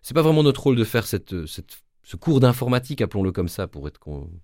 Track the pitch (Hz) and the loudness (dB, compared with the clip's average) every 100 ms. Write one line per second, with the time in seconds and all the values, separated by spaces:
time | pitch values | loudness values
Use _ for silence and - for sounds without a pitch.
0 | - 160 160 156 147 131 139 120 107 117 | -4 2 4 4 4 2 2 2 2 -2
1 | - 98 - 90 78 - - - _ _ | -2 -4 -6 -10 -10 -12 -16 -20 _ _
2 | - 90 - 139 123 123 123 123 127 147 | -18 -6 2 4 4 4 0 -2 -2 -4
3 | 104 101 95 90 87 - 90 73 71 - | -4 -2 -2 -2 -4 -4 -8 -8 -14 -14
4 | - 73 73 85 | -14 -12 -12 -18